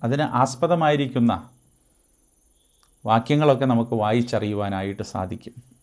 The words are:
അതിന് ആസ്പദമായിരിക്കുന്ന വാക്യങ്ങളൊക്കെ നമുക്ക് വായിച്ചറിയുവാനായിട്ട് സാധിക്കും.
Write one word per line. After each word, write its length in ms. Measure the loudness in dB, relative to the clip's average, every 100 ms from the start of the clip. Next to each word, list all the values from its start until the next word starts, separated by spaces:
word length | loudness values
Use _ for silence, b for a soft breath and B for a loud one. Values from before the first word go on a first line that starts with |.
അതിന് 200 | -4 -2
ആസ്പദമായിരിക്കുന്ന 1300 | 0 0 0 0 0 2 2 2 0 0 2 0 -6 _ _ _ _ _ _ _ _ _ _ _ _ _ _ _ 0
വാക്യങ്ങളൊക്കെ 580 | 0 2 2 4 4
നമുക്ക് 300 | 4 2 0
വായിച്ചറിയുവാനായിട്ട് 1080 | 0 0 0 0 -2 -2 -4 -4 -4 -6 -6
സാധിക്കും. 520 | -8 -8 -8 -8 -16 -20 -20 _